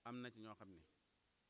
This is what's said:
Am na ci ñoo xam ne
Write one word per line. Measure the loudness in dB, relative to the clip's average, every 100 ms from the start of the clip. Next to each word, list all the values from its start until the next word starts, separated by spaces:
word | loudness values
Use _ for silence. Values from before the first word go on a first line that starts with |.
| 2
Am | 2
na | 2
ci | 0
ñoo | -4 -4
xam | -6
ne | -8 -12 -20 -20 -20 -20 -20 -20